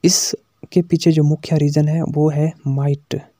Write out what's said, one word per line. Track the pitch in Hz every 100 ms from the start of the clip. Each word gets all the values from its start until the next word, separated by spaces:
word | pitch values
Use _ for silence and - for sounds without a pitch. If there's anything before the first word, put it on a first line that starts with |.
इसके | 190 - - - _ _ - 180
पीछे | 170 165 170
जो | 156
मुख्य | 147 151 - 160
रीज़न | 147 147 151
है | 160
वो | - 147 151
है | 147 156 - 139
माइट। | 135 143 143 _ 143 - _